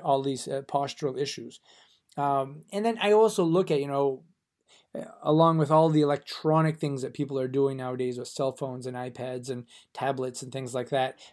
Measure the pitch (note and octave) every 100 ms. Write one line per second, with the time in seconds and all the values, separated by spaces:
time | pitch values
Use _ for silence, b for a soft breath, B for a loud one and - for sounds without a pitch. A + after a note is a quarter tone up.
0 | E3 C3+ C3+ C3 - C3+ C#3 C#3+ C#3 -
1 | D3 C3 C#3+ - A#2+ - b b b b
2 | b - C#3+ C#3 C3+ D3 - G3 A3 A3+
3 | G3+ G#3 A3 - E3+ E3+ F#3 D3+ C#3+ C#3
4 | C#3 C3 - _ _ _ _ b b -
5 | - - - D3+ E3 D#3+ D3 D#3 D#3+ D#3
6 | D3 C#3+ - - D#3 D#3 D#3+ D#3 D3+ C#3
7 | B2+ - C3+ C3+ C3 C3+ C#3 C3+ B2+ B2+
8 | B2+ B2 A#2 - C3+ B2+ C#3 B2+ B2+ B2
9 | B2+ B2 B2+ B2+ B2 B2 A#2+ b b -
10 | C3 C3 B2+ B2 B2+ C3+ B2+ B2+ B2 C#3
11 | C3 - B